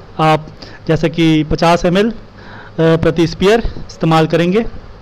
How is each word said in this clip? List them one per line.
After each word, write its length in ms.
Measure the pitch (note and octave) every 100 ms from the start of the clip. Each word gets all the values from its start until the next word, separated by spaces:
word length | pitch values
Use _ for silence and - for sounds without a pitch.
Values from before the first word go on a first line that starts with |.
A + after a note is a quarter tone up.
| - -
आप 280 | D#3 D#3 D#3 - - - -
जैसे 220 | D#3+ E3
कि 340 | D#3 E3 D#3
पचास 420 | D#3 E3 E3 E3+ F3+
एम 120 | F#3
एल, 140 | A3+
अ, 20 | G#3+ - - - - - -
प्रति 480 | D#3+ E3 E3 D#3 D#3+
स्पेयर 320 | - F#3 A#3 - - -
इस्तेमाल 400 | - E3 D#3+ D#3+
करेंगे। 380 | E3 F3 G3+ A3+ - - -